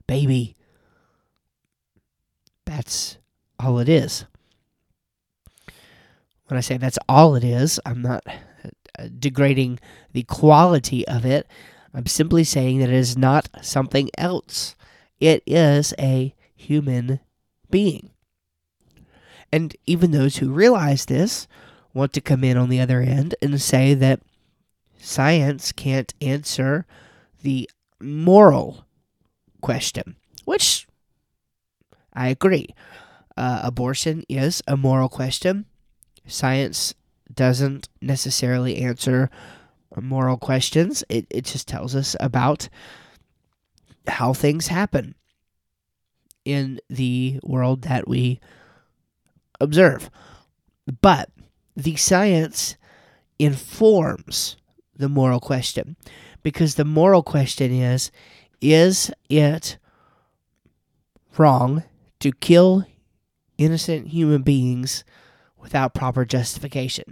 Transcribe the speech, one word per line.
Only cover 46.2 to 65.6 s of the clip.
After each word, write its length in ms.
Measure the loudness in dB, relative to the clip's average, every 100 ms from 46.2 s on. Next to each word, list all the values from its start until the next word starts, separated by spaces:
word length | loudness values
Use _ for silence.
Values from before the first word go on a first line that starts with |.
| _ _
in 360 | -6 -4 -4 -8 -12
the 480 | -6 -2 -2 -4 -6
world 380 | -6 -2 0 -2
that 260 | -2 -4 -2
we 320 | -2 -2 -4 _ -20 _ _ _ _ _ _ _ _ _ -4
observe. 500 | 0 4 4 2 -8 -20 -20 -20 _ _ _ _ -14 2
But 300 | 4 4 0 -14 -20 _ _ -8
the 180 | -4
science 800 | -2 2 2 4 2 0 -4 -8 -10 _ _ _ _ _ -2
informs 1200 | 0 0 -6 2 4 4 2 -4 -8 -8 -8 -10 _ _ _ -6
the 120 | -2
moral 300 | 2 2 2
question, 560 | -2 -4 -4 -6 -10 -12 -20 -20 -20 -10
because 320 | -6 0 0
the 100 | 0
moral 380 | 0 4 6 6
question 500 | 4 0 -2 -2 -2
is, 380 | 0 0 -2 -4 -12 -20 _ _ _
is 520 | 4 6 6 2 -4 -8 -2
it 500 | 2 2 0 -8 -16 _ _ _ _ _ _ _ _ _ _ _ _ _ _ _ 2
wrong 460 | 4 4 2 -2 -6 _ _ -6
to 140 | -4
kill 520 | -2 6 8 8 4 0 _ _ _ _ _ _ -2
innocent 500 | 0 0 -2 -6 -4
human 340 | -2 2 2
beings 640 | 2 2 0 -2 -6 -8 -12 _ _ _ _
without 380 | _